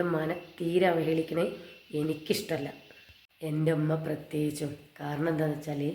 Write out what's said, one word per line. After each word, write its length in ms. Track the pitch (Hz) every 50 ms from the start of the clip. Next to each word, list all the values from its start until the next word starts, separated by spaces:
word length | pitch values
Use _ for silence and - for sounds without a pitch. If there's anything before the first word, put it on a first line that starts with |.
| 175
ഉമ്മാനെ 280 | 175 165 156 156 156 175 175 - - - -
തീരെ 280 | 175 165 170 185 190 180
അവഹേളിക്കണേ 540 | 170 165 151 160 160 160 160 - - - 190 - - - - - - - - - 147 151
എനിക്കിഷ്ടമല്ല, 680 | 151 156 156 - - - 208 - - - 165 147 143 139 - - - - - - - - - - - _ _ - 160 160
എൻ്റെ 240 | 151 156 156 165 160 151
ഉമ്മ 160 | 151 156 160 156 156
പ്രത്യേകിച്ചും. 640 | 151 151 143 - - - 151 151 147 - - 151 143 - - - - - -
കാരണം 320 | 147 147 147 143 160 170
എന്താണെന്ന് 280 | 160 151 156 151 147 147
വെച്ചാൽ 220 | - 156 147 143 143 147